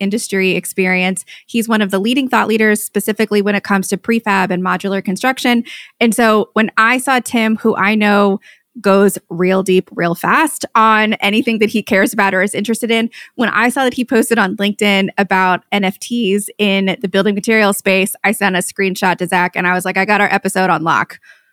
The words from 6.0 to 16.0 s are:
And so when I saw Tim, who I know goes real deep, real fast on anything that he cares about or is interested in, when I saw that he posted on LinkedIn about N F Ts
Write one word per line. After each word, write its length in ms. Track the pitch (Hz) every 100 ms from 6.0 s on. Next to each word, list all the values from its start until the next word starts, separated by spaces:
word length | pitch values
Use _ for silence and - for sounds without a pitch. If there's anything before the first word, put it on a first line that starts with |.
And 120 | 233
so 360 | 214 226 214 -
when 200 | 214 214 -
I 220 | 220 254
saw 240 | 269 254
Tim, 340 | - 240 220 220
who 180 | 226
I 220 | - 196 214
know 460 | 214 202 202 196 - - _ 247
goes 360 | 202 196 208 - -
real 340 | 170 180 190
deep, 260 | 190 185 -
real 200 | - 170
fast 520 | 170 170 247 311 - - 226
on 380 | 220 214 214 -
anything 380 | 202 220 254 220
that 100 | 214
he 120 | 214
cares 300 | - 196 220
about 220 | 214 196
or 80 | 185
is 120 | 202
interested 380 | - 202 226 226
in, 180 | 226 233 - - -
when 120 | 226
I 220 | - 240
saw 160 | 277 262
that 80 |
he 100 | 254
posted 340 | 233 226 - 226
on 200 | 185 208
LinkedIn 500 | 202 202 208 196 196 -
about 460 | 196 185 185 175 -
N 140 | 202 190
F 120 |
Ts 520 | -